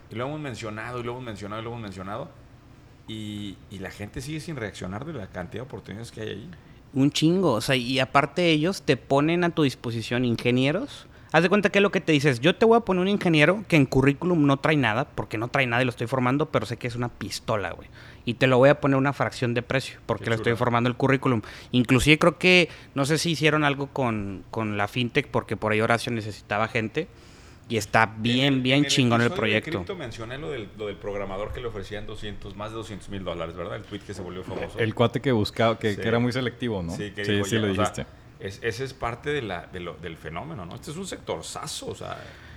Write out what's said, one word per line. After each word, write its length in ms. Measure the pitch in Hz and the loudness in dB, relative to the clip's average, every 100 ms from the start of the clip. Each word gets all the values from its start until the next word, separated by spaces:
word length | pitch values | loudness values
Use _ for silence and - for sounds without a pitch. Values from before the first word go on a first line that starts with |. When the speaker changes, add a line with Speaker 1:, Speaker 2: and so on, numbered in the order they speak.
| - | -12
Speaker 1:
y 40 | |
lo 120 | 104 131 | -8 -6
hemos 140 | 151 | -6
mencionado, 600 | 147 107 110 107 117 123 | -8 -8 -8 -8 -8 -8
y 20 | |
lo 100 | 120 | -6
hemos 120 | 123 | -8
mencionado, 360 | 123 98 101 107 | -10 -10 -10 -8
y 40 | |
lo 60 | 113 | -8
hemos 120 | 120 | -8
mencionado, 480 | 107 95 95 113 165 - - - - - - - - | -10 -10 -8 -8 -10 -14 -20 -20 -20 -20 -20 -20 -14
y, 500 | 110 107 104 104 92 - | -10 -8 -8 -10 -12 -16
y 80 | 95 | -12
la 100 | 92 | -12
gente 300 | - 101 147 | -10 -12 -10
sigue 180 | 131 156 | -10 -8
sin 160 | 170 143 | -8 -8
reaccionar 480 | 104 - 92 101 | -8 -8 -10 -8
de 80 | 147 | -10
la 140 | 143 95 | -10 -10
cantidad 360 | 95 87 107 | -10 -10 -10
de 40 | 131 | -10
oportunidades 440 | - - 98 120 | -12 -12 -12 -12
que 120 | - | -10
hay 60 | 107 | -10
ahí. 200 | 101 151 - - - - | -10 -12 -18 -20 -20 -6
Speaker 2:
Un 160 | 135 139 | 0 2
chingo, 420 | - 156 185 175 | 4 4 4 4
o 80 | 110 | 2
sea, 160 | - 131 | 2 0
y 220 | 120 131 | 0 0
aparte 500 | 131 139 143 - 175 | 2 2 2 2 4
ellos 320 | 156 165 196 | 4 2 0
te 140 | - 131 | 0 0
ponen 480 | - 139 156 175 | 2 2 4 2
a 60 | 170 | 0
tu 120 | 165 | 2
disposición 640 | 139 - 123 113 107 120 | 2 0 -6 -6 -2 0
ingenieros. 840 | 123 110 123 123 135 180 277 - - - - | 0 2 2 2 2 0 -4 -12 -20 -20 0
Haz 100 | 156 | 4
de 80 | 175 | 4
cuenta 180 | 208 196 | 4 4
que 120 | 202 | 4
lo 100 | 196 | 4
que 100 | 185 | 2
te 120 | 160 | 2
dices, 280 | 151 147 120 | 4 4 4
"Yo 160 | 147 190 | 2 4
te 80 | |
voy 140 | 226 226 | 6 6
a 20 | |
poner 220 | 226 185 | 4 2
un 60 | 190 | 2
ingeniero 540 | 202 180 156 147 208 190 | 2 4 6 6 4 2
que 80 | 160 | 4
en 80 | |
currículum 640 | 131 135 131 139 175 170 143 | 6 4 4 2 2 4 4
no 100 | 135 | 4
trae 220 | 147 151 | 2 2
nada, 260 | 120 107 | 2 0
porque 320 | 135 - 107 107 | -2 -6 -6 -6
no 120 | 120 | -2
trae 180 | 139 127 | 0 2
nada 160 | 117 | 2
y 20 | |
lo 60 | 127 | 0
estoy 160 | - 120 | -2 -2
formando, 400 | 131 123 139 156 | 0 2 2 0
pero 180 | 135 | -2
sé 140 | 113 120 | -2 -4
que 80 | 127 | -6
es 100 | 117 | -6
una 140 | 120 | -6
pistola, 600 | - 104 - - 110 90 | -6 -8 -6 -2 -2 -2
güey. 160 | - - - - - | -8 -14 -20 -20 -8
Y 100 | - | -6
te 120 | 117 131 | 2 4
lo 100 | 127 | 8
voy 140 | 135 | 8
a 100 | 147 | 6
poner 160 | 147 135 | 4 2
una 160 | 139 | 2
fracción 400 | 135 113 - 120 | 0 -2 -2 -2
de 80 | 120 | -2
precio, 380 | - 131 - - - | -2 -2 -4 -8 -4
porque 180 | 110 | -4
Speaker 1:
Qué 60 | 113 | 0
Speaker 2:
le 60 | 113 | 0
estoy 160 | 110 | 2
Speaker 1:
chulada. 60 | 113 | 2
Speaker 2:
formando 300 | 123 117 120 | 2 2 2
el 80 | 117 | 2
currículum". 460 | 131 135 135 117 - - - | 2 2 2 0 -2 -12 0
Inclusive 460 | 123 120 131 131 151 | 2 4 6 6 6
creo 200 | 170 - | 6 4
que, 320 | 180 180 160 - - | 6 6 4 -2 -8
no 100 | 139 | -2
sé 140 | 139 156 | 0 2
si 140 | 170 | 0
hicieron 320 | 151 151 151 | 2 4 4
algo 240 | 147 139 139 | 2 0 -4
con, 560 | - 123 110 98 95 - | -2 0 0 -4 -8 -8
con 280 | 113 110 101 | -4 -2 -2
la 100 | 101 | -2
fintech, 400 | 127 120 147 127 | -2 0 0 0
porque 300 | 120 107 110 | -2 -2 -2
por 140 | 107 | 0
ahí 100 | 107 | 2
Horacio 280 | 113 117 - | 2 2 0
necesitaba 580 | 117 107 95 - 104 110 | -6 -6 -10 -4 -2 0
gente. 400 | 120 110 156 - - - - - - - | -2 -2 -4 -6 -10 -20 -20 -20 -20 -4
Y 80 | 113 | -4
está 280 | - 117 | 2 4
Speaker 1:
En 180 | 110 110 | 2 2
Speaker 2:
bien, 320 | 113 123 139 | 0 2 2
Speaker 1:
el, 60 | 131 | 2
Speaker 2:
bien 160 | 127 139 | 2 2
Speaker 1:
en 60 | 139 | 4
el 40 | |
Speaker 2:
chingón 300 | 139 123 117 | 4 4 4
el 60 | 117 | 2
Speaker 1:
episodio 80 | 110 110 | 2 2
de 60 | 107 | 0
Speaker 2:
proyecto. 100 | 127 104 | 0 -4
Speaker 1:
cripto 180 | 85 98 | -6 -8
mencioné 420 | 131 110 113 131 | -10 -10 -12 -10
lo 120 | 160 | -10
del, 180 | 135 95 101 | -10 -10 -10
lo 80 | 104 | -10
del 100 | 98 | -8
programador 560 | 101 101 98 95 110 | -8 -6 -6 -6 -6
que 80 | 135 | -6
le 60 | 120 | -8
ofrecían 380 | 107 92 104 107 | -8 -8 -10 -10
doscientos, 500 | 107 107 101 104 98 | -10 -10 -10 -12 -10
más 140 | 107 | -10
de 60 | 113 | -10
doscientos 320 | 107 95 - | -10 -12 -10
mil 120 | 95 | -8
dólares, 300 | 90 85 82 | -6 -6 -6
¿verdad? 220 | 87 87 120 | -8 -8 -10
El 60 | |
tweet 180 | 95 101 | -10 -12
que 140 | - | -10
se 80 | 101 | -12
volvió 200 | 87 90 | -10 -10
famoso. 360 | 90 90 85 107 | -10 -8 -8 -2
Speaker 3:
El 160 | 113 | -2
cuate 260 | - 117 131 | 2 0 2
que 120 | 143 | 0
buscaba, 460 | 117 101 - 113 113 | 2 0 2 0 2
que, 160 | 110 | -2
Speaker 1:
Sí. 60 | 98 | -2
Speaker 3:
que 80 | 104 | 0
era 100 | 117 | 2
muy 140 | 120 | 2
selectivo, 500 | 120 120 120 123 101 | 0 -4 -4 -4 -2
¿no? 140 | 82 92 | -4 -6
Speaker 1:
Sí, 140 | 104 | -6
que 140 | 104 | -4
Speaker 3:
Sí, 80 | 101 | 0
Speaker 1:
dijo, 120 | 101 | 2
Speaker 3:
sí 120 | 98 113 | 2 2
Speaker 1:
"Ya", 40 | |
Speaker 3:
lo 120 | 107 | 2
Speaker 1:
o 20 | |
sea, 100 | 95 | 2
Speaker 3:
dijiste. 220 | 104 - - - - - | 0 -2 -10 -14 -20 -14
Speaker 1:
es, 180 | 98 - | -12 -6
ese 220 | 117 107 | -6 -4
es 100 | 135 | -8
parte 360 | - 120 117 147 | -6 -8 -6 -6
de 120 | 147 | -4
la, 240 | 110 87 80 | -4 -6 -8
de 140 | 92 | -10
lo, 140 | 87 | -10
del 220 | 78 85 82 | -10 -12 -12
fenómeno, 480 | 78 82 139 156 | -10 -10 -10 -10
¿no? 100 | 87 | -12
Este 160 | 120 - | -12 -12
es 60 | 156 | -12
un 100 | 190 | -10
sectorzazo, 840 | - - 85 - - 160 - 269 | -10 -8 -8 -8 -10 -10 -10 -10
o 60 | |
sea, 220 | - - - - - - | -10 -10 -12 -14 -18 -20